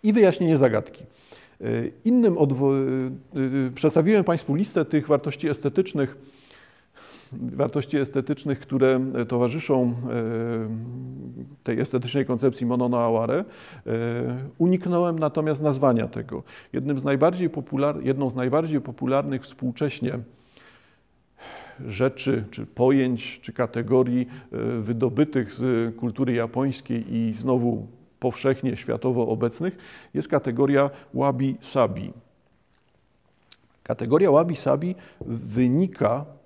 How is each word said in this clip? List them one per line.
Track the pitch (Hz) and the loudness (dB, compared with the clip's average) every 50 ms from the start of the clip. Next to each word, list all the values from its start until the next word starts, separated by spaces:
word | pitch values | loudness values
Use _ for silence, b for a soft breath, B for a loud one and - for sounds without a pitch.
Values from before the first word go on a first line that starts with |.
I | - 214 | 2 4
wyjaśnienie | 208 233 208 185 175 - 180 165 160 | 6 8 6 6 6 4 2 4 6
zagadki. | 143 135 123 110 104 - - - - - - B B B B B B B B B B | 6 6 4 4 2 -2 -4 -14 -20 -20 -20 B B B B B B B B B B
E, | - 117 117 117 113 - - - _ | -4 -2 -2 -2 -2 -4 -8 -4 _
innym | 220 247 254 233 208 175 - | 2 4 6 4 4 4 4
odwo-, | 151 135 135 123 139 139 139 | 4 2 4 2 2 2 4
e, | 135 135 135 131 131 127 131 131 131 - _ - 143 135 131 131 139 131 | 2 2 0 0 -2 -2 -4 -6 -10 -14 _ -4 -2 -2 0 0 0 -2
e, | 127 127 | -2 -2
przedstawiłem | - - 156 151 165 156 180 220 208 175 | 0 0 2 4 4 4 6 4 4 4
państwu | - 170 160 - - 139 | 2 0 -2 0 -2 0
listę | 156 208 - - 196 156 | 0 -2 0 0 -2 0
tych | - - 151 135 - | 2 0 -2 2 4
wartości | 151 139 - 151 139 - - 156 | 2 2 2 -2 -6 -4 -4 -4
estetycznych, | 143 - - 143 - - 185 - - 147 139 135 - B B B B B B B B B B B B B B B B B B B B B B B | -4 -2 -2 -2 0 0 -2 0 0 -2 -2 -2 -4 B B B B B B B B B B B B B B B B B B B B B B B
wartości | 131 117 123 123 - - 139 143 - 147 131 - - 147 | -12 -8 -8 -8 -2 -2 -2 -2 0 -4 -4 -2 -2 -2
estetycznych, | 139 - - 139 131 - 147 - - 151 135 - | -2 0 -2 -4 -2 -2 -6 -4 -2 -4 -4 -4
które | - - 139 131 131 131 131 127 131 131 131 127 120 110 | -4 -4 0 4 4 4 4 4 0 -2 -2 -4 -2 0
towarzyszą, | 127 120 123 123 120 160 - - 143 131 127 120 | 2 2 2 2 0 -4 -2 0 2 2 2 0
e, | 120 120 120 120 117 120 113 113 117 113 113 117 117 113 110 110 113 113 113 123 123 127 127 127 131 135 123 127 120 120 123 135 143 _ _ | 0 -4 -6 -4 -4 -4 -2 -2 -2 -4 -4 -4 -4 -4 -4 -6 -6 -8 -8 -10 -12 -12 -12 -12 -12 -14 -14 -14 -14 -14 -16 -16 -18 _ _
tej | - 117 117 | -4 -2 -2
estetycznej | - - - 120 117 120 127 143 131 | -2 0 -2 -4 -4 0 -2 -2 0
koncepcji | - 127 117 135 131 123 - 127 | 0 -2 0 0 0 0 0 -2
mono | 117 123 123 127 123 | 0 0 0 0 0
no | 123 120 | 2 2
aware. | 117 117 113 110 113 113 | 2 2 2 2 2 2
E, | 123 165 202 B B B B B B 135 B 113 117 113 117 117 117 120 123 123 123 127 131 143 - _ | 0 -2 -2 B B B B B B -14 B -4 -4 -2 -2 -4 -4 -4 -4 -4 -6 -6 -10 -12 -2 _
uniknąłem | 165 180 185 180 180 175 175 175 175 175 165 160 | 2 2 2 2 0 0 0 2 2 0 0 0
natomiast | 156 147 143 160 156 156 151 139 | -2 0 0 0 0 0 0 0
nazwania | 151 151 139 131 143 135 120 113 110 - | 0 0 2 4 4 4 4 4 0 -2
tego. | - 113 113 - - - B B B B B B | -6 -10 -10 -8 -10 -12 B B B B B B
Jednym | - - 131 143 143 135 | -6 -4 -2 -2 -4 -2
z | 131 | 0
najbardziej | 139 139 131 156 170 180 180 180 165 | 0 2 4 4 2 2 0 -4 -2
popular-, | 165 151 139 - - 135 143 147 147 151 | -4 -6 -8 -6 -2 0 0 0 -2 0
jedną | 135 127 135 135 143 131 | 0 0 0 0 0 -2
z | 117 | -2
najbardziej | 127 127 131 131 156 160 160 156 143 | -2 -2 0 0 0 0 0 -2 -2
popularnych | - 135 117 - - 127 131 139 143 143 135 127 | -4 -4 -10 -6 -2 0 0 0 0 -2 -4 -6
współcześnie | - - - - - 127 117 - 151 143 - - - 127 107 113 113 - b b b b b b b b b b b b b b b b _ _ _ _ _ B B B B B B B B B 131 | -8 -10 -14 -6 -6 -6 -2 -2 -2 -4 -2 -4 -6 -4 -4 -6 -10 -12 b b b b b b b b b b b b b b b b _ _ _ _ _ B B B B B B B B B -12
rzeczy, | 113 101 90 127 135 131 - - 135 123 117 107 98 | -10 -2 0 0 0 0 -2 -2 -2 0 0 -2 -6
czy | - - 113 | -10 -12 -12
pojęć, | - - - 123 131 139 135 131 127 123 113 - - - - | -12 -2 2 4 4 4 4 4 2 0 -2 -6 -10 -14 -14
czy | - - | -16 -14
kategorii, | - - 123 117 - 117 117 110 127 127 127 123 123 127 123 123 B 147 B B | -4 -4 -4 -2 -2 -6 -2 2 4 4 4 4 2 0 -2 -2 B -18 B B
e, | 113 113 113 117 120 117 | -8 -6 -4 -4 -4 -4
wydobytych | 107 107 120 113 123 120 101 113 151 151 147 135 117 98 | -2 -4 -2 0 0 0 2 0 0 2 2 -2 -2 -2
z | - - 120 131 123 117 117 117 113 | -6 -4 -2 0 0 0 0 -2 -4
kultury | 113 - 120 104 - 139 123 | -4 -6 -6 -2 -2 -2 0
japońskiej | 120 117 117 117 117 123 135 139 127 - - - 120 117 110 - - | 0 -2 -2 -2 -2 -2 -2 -2 -2 -6 -6 -6 -6 -6 -4 -4 -4
i | 113 113 113 110 110 | -2 -2 -2 -4 -4
znowu | - 135 127 120 120 120 117 107 107 110 - - - _ _ _ | 0 0 2 2 2 0 0 -2 -6 -12 -18 -20 -20 _ _ _
powszechnie | - 127 113 - - 135 135 135 - 131 123 | -4 -4 -4 0 0 0 0 0 0 -4 -4
światowo | 117 - - 117 113 - 127 127 120 117 - | -4 -4 -6 -6 -2 -2 -2 0 0 0 0
obecnych, | 110 - 120 120 117 - 160 185 180 B B B B B B B _ | 0 0 -2 -4 -2 -2 -6 -6 -6 B B B B B B B _
jest | - - - | -6 -4 0
kategoria | - 143 - 135 117 120 139 139 139 143 139 139 139 B B B - | -2 -2 -2 -2 0 2 2 4 4 4 2 2 -2 B B B -4
wabi-sabi. | 123 135 139 131 123 135 135 131 - - - - 135 120 - 95 90 95 - - - _ _ _ _ _ _ _ _ _ _ _ _ _ _ _ _ _ _ _ _ _ _ _ _ _ _ - _ _ _ _ _ _ - | 0 0 0 0 0 0 -2 -2 -4 -10 -6 0 2 2 2 0 -6 -8 -10 -12 -16 _ _ _ _ _ _ _ _ _ _ _ _ _ _ _ _ _ _ _ _ _ _ _ _ _ _ -20 _ _ _ _ _ _ -8
Kategoria | 123 - 120 117 131 165 196 185 | -6 -4 0 2 4 4 6 8
wabi-sabi | 139 151 170 175 160 - - 135 135 143 160 180 185 B B B B B - | 6 6 4 4 -2 -2 0 0 0 2 0 -4 -6 B B B B B -10
wynika | - 113 117 - 117 104 120 127 123 127 151 190 185 - - 123 104 117 135 147 147 - - _ | -8 -8 -8 -8 -4 0 2 2 4 4 2 2 0 0 0 0 0 0 0 -4 -10 -16 -20 _